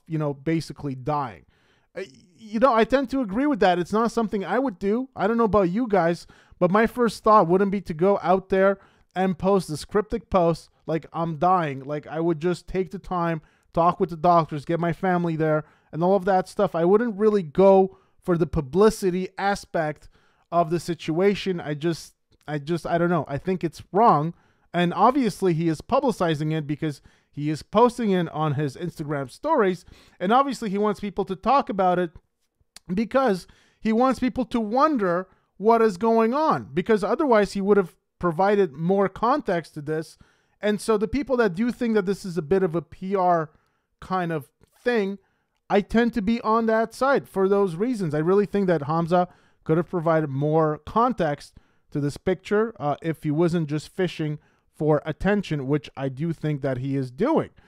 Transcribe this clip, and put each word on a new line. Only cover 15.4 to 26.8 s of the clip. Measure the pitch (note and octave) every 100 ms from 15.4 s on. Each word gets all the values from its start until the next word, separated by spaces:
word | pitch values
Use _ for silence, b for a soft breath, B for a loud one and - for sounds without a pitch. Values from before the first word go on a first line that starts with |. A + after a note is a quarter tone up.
| D#3 D3+ D3+ b b
and | D#3
all | F3
of | G3 F#3
that | F#3 F#3
stuff. | - G3
I | E3
wouldn't | E3+ G#3 A#3+ F#3+
really | G#3+ G#3
go | D#3+ D#3+ G3 F#3+ F#3+ b b b
for | - E3+
the | D#3+
publicity | E3 C3 D#3+ G#3+ G#3+ G3 F3+ F#3 -
aspect | G3 G3+ - F3+ D#3 D3+ - _ _ _ -
of | E3+ E3
the | E3+
situation. | - E3 - D#3 G3 G3 F#3+ F3
I | D3
just, | D3+ E3 D#3+ - _ _ _ -
I | D3+
just, | C#3 E3+ -
I | E3+
don't | E3+
know. | F3 -
I | C#3
think | - F#3
it's | E3+ - -
wrong. | F#3 A#3 D#3+ D#3 - _ _ _
And | E3+ F3
obviously | E3+ A3 C#4 A#3 - F#3+
he | D#3+ E3+
is | D#3
publicizing | - C4 C#4 F#3 F3 D3+ D#3
it | D#3+ C#3+
because | D3